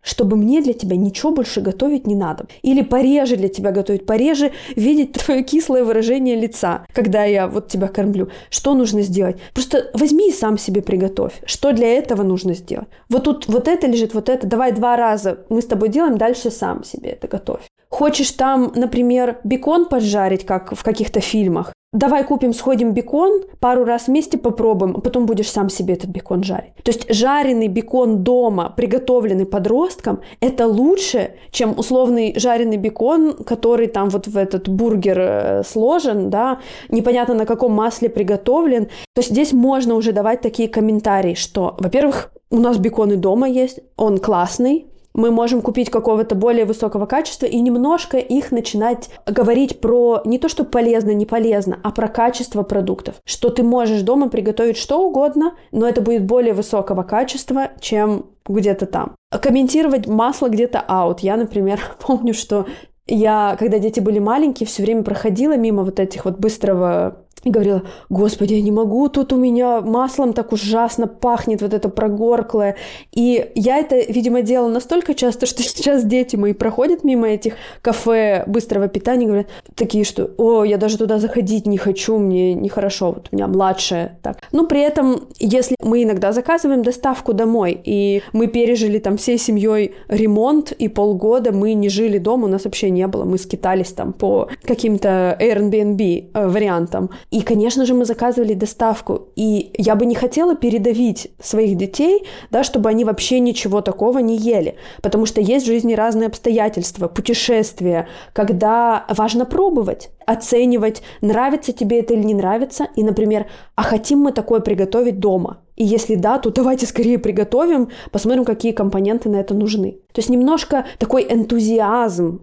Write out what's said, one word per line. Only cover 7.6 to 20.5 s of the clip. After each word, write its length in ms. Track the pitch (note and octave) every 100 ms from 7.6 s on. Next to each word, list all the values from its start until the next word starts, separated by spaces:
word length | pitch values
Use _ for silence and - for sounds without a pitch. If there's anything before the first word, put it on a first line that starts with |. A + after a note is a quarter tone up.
| G3
тебя 200 | F#3+ F#3+
кормлю. 400 | G3 G3+ G3 F#3 - -
Что 240 | - C4+
нужно 260 | C#4 A#3 G#3
сделать? 380 | G3+ F3+ F#3 F#3 -
Просто 360 | - B3+ G4 -
возьми 340 | G#3+ D4+ D#4 G#4
и 40 |
сам 260 | - A3 G#3
себе 240 | - G3
приготовь. 500 | G3 F#3+ F#3+ G3 G3 - -
Что 260 | - C#4
для 160 | A#3 A#3
этого 340 | B3 C#4 G#3
нужно 300 | F#3+ F#3 F#3
сделать? 360 | F3 - - - - _
Вот 160 | B3
тут 240 | D4+ - -
вот 180 | A#3 B3+
это 200 | F4 C4+
лежит, 260 | A#3 A3
вот 160 | A3 A3
это. 180 | B3+ F#3+
Давай 260 | A3+ B3+
два 220 | G#3 A#3+ A#3+
раза 420 | A#3 G#3+ F#3+ - -
мы 140 | A3+
с 40 | A#3+
тобой 220 | G#3+ A3
делаем, 300 | B3 E4 A3
дальше 320 | A3+ A#3+ A#3
сам 340 | A3 F#3 -
себе 260 | - - -
это 160 | - -
готовь. 340 | - - - - _ _
Хочешь 420 | - D4 D4 C4+
там, 400 | - C4 C4+ B3 A#3+
например, 640 | B3 A#3+ B3 B3 B3 A#3+
бекон 440 | G#3 C4 C4 E4+ F4
поджарить, 580 | C4 G#3 G3+ F#3+ F#3+
как 300 | F#3+